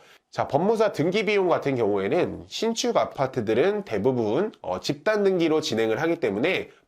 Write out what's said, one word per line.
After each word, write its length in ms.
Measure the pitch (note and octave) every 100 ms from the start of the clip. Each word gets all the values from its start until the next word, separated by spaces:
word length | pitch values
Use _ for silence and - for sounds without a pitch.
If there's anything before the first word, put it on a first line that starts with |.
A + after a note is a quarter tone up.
| - - _
자, 180 | - A2
법무사 440 | C#3+ F#3+ A3 G#3+
등기 320 | G#3+ F3+ G3
비용 240 | G3+ G3+ F3+
같은 280 | C3+ C#3+ B2+
경우에는 680 | G#2 G2+ G2 E3+ A2+ F2+ F2
신축 500 | - A3 A3+ A#3+ G3
아파트들은 880 | A2 - C3 C3 G#2+ A2 F3+ G#3+
대부분, 680 | G3 G#2 A#2 B2 G#2+ C3 G#3+ -
어, 200 | F2+ F2+
집단 440 | - C#3+ - G#3+
등기로 360 | G3 F#3 E3 D#3
진행을 400 | D3 A2 A2 A2
하기 180 | E3 E3
때문에 480 | A2+ G2 D#3 D#3 - -